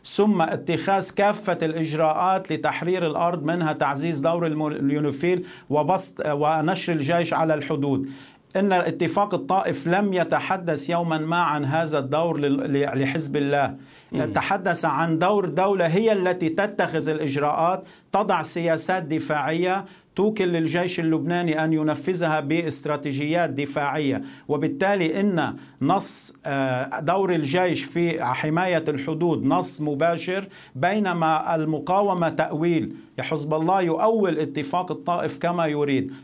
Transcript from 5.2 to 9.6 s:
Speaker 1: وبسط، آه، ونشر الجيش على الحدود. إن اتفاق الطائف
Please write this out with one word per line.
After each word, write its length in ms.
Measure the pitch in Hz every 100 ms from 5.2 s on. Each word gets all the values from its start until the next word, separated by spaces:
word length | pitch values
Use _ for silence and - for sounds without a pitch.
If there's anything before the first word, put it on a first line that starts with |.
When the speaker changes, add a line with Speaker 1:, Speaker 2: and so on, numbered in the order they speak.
| 175 180 180 - -
Speaker 1:
وبسط، 500 | 147 151 185 - -
آه، 140 | 151
ونشر 580 | 143 151 156 156 185 -
الجيش 400 | 160 139 170 165
على 220 | 151 160
الحدود. 540 | 151 139 151 139 135 - - - - _ 190
إن 160 | 196
اتفاق 600 | 180 170 - 170 202 202
الطائف 540 | 180 - 190